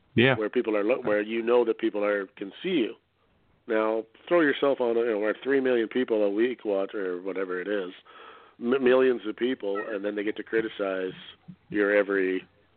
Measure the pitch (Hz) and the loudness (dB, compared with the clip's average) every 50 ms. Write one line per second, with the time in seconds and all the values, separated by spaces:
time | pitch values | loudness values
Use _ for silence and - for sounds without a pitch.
0 | _ _ _ 117 117 135 127 110 107 101 - 127 117 113 107 104 101 107 131 135 | _ _ _ 4 4 4 4 2 0 0 0 0 0 0 0 0 0 0 0 0
1 | 123 107 104 104 104 107 113 117 113 117 120 123 120 113 110 - 113 110 101 104 | 0 0 0 0 0 -2 -4 -4 0 2 4 4 4 2 0 0 -2 -2 -2 0
2 | 104 104 104 101 98 95 _ - 104 98 - - - 185 185 151 110 - - - | -2 0 0 -2 -4 -6 _ -12 -12 -12 -12 -8 -6 -2 0 0 0 -2 -4 -10
3 | _ _ _ _ _ _ _ _ _ _ _ _ _ - 113 110 110 110 110 113 | _ _ _ _ _ _ _ _ _ _ _ _ _ -4 -2 0 0 0 -2 -2
4 | 110 - _ - - - 175 175 160 143 131 - - 143 131 - 123 117 117 117 | -6 -8 _ -20 -4 0 2 4 4 4 2 2 2 0 2 2 0 0 2 0
5 | 117 120 110 101 107 107 101 - - 127 139 139 131 131 123 120 113 104 - 127 | 0 0 0 0 0 -2 -2 -2 0 0 2 2 4 2 2 2 2 0 0 -2
6 | 127 - 113 107 104 101 101 107 117 131 120 - - 107 101 98 98 98 - 107 | 0 2 2 2 2 2 2 2 0 0 0 -4 -4 -2 -2 0 -2 -4 -6 -6
7 | 95 92 90 87 90 98 90 95 98 92 90 92 90 98 107 101 92 90 92 - | -6 -4 -6 -6 -6 -8 -6 -6 -6 -4 -6 -6 -4 -4 -4 -4 -4 -6 -10 -16
8 | - - - - - - - - - - _ - 120 120 127 139 131 123 127 131 | -20 -20 -20 -20 -20 -20 -20 -20 -20 -20 _ -6 -2 0 0 2 4 4 6 6
9 | 131 131 123 107 95 107 104 - 117 127 131 - - 98 98 101 107 - 110 98 | 6 4 2 0 -4 -8 -6 -4 -4 -4 -4 -4 -6 -6 -6 -6 -6 -6 -8 -6
10 | 101 104 104 104 101 107 101 - 101 - - 113 110 107 - - 101 95 95 92 | -6 -6 -6 -4 -4 -4 -6 -6 -8 -4 -2 -2 -2 -2 -4 -4 -4 -4 -2 -4
11 | 92 92 90 - - - - _ _ - - - _ _ 107 104 101 101 104 104 | -4 -6 -8 -12 -16 -20 -20 _ _ -20 -20 -20 _ _ -2 0 2 4 4 4
12 | 101 98 101 98 95 92 92 92 - - _ _ _ _ _ | 4 4 2 0 0 0 0 -2 -6 -8 _ _ _ _ _